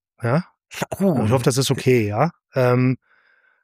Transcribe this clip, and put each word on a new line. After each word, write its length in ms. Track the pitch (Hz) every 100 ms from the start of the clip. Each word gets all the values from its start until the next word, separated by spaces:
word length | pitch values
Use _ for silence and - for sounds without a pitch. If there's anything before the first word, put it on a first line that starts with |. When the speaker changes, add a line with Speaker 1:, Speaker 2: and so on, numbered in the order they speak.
| _ _
Speaker 1:
ja? 220 | 120 151 - _ _ - - -
Speaker 2:
Oh. 240 | 196 131
Speaker 1:
Ich 60 | 107
hoffe, 140 | 127
das 140 | 139 123
ist 120 | 135
okay, 360 | 123 131 123 101
ja? 220 | 107 160 - _
Ähm, 420 | 135 123 123 127 127 _ _ _ _ _ _